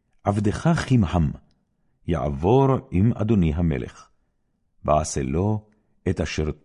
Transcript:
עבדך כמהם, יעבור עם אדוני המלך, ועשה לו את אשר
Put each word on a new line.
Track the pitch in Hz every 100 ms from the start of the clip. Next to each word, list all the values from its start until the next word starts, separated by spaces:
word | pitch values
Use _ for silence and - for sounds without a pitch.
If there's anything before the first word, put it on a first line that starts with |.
| _ _
עבדך | 104 104 104 90 165 156 -
כמהם, | 123 87 87 71 - _ _ _ _ _ _ -
יעבור | 82 71 69 87 135 135 131 -
עם | 90 113 -
אדוני | 107 107 80
המלך, | 76 85 67 - - - _ _ _ _ _ _ _ -
ועשה | 76 78 76
לו | 65 78 104 107 - _ _ _ 104
את | 90
אשר | 78 - 78 -